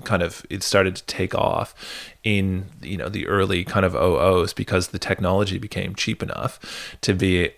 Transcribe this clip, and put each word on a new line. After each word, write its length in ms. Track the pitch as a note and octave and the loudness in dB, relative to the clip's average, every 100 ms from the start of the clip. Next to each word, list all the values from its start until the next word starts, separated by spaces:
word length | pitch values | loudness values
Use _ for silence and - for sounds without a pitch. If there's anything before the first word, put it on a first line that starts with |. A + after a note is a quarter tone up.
kind 180 | - F#2+ | -2 0
of, 200 | E2+ - - | 0 -4 -10
it 140 | F#2+ | -6
started 340 | - G2+ F#2+ F#2 | 2 4 4 0
to 60 | |
take 300 | - - F#2 | -8 -4 -2
off 400 | - - E2+ - - - - - - | 2 2 0 -4 -10 -14 -14 -14 -6
in, 440 | A2 G2+ F#2+ F#2 G2 - | 0 2 2 -2 -6 -12
you 160 | D2+ F#2 | -8 -6
know, 100 | D2 | -4
the 180 | G2+ - | -4 0
early 380 | G2 G2 F#2 | 2 2 0
kind 220 | F#2 G2+ F#2 | 0 2 2
of 80 | |
oh 240 | D#2 F2+ C#2+ | 4 4 4
ohs 340 | F2+ F2+ E2+ | 6 4 2
because 360 | - - F#2 - | -2 0 0 0
the 100 | F#2 | -4
technology 580 | - F#2+ F2+ F#2+ G2+ F#2 | -4 0 2 2 2 -2
became 360 | G#2+ - G2 | -6 -6 -6
cheap 280 | - - A2+ | -4 -4 -4
enough 360 | - - - - - - - - | -6 -6 -6 -8 -14 -14 -14 -4
to 140 | - | 0
be 340 | F#2 F#2+ F2+ E2+ | 2 4 4 2